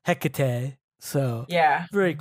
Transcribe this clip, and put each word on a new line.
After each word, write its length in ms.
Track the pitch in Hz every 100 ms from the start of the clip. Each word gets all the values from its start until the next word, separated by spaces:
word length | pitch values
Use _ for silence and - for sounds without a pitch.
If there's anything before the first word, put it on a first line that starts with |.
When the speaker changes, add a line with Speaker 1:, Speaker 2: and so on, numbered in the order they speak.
Speaker 1:
Hecate. 720 | - 170 151 - 135 120 131 135 _ _
So 460 | - 143 135 117 135
Speaker 2:
Yeah, 380 | 170 156 147 175
Speaker 1:
very 240 | 202 185 151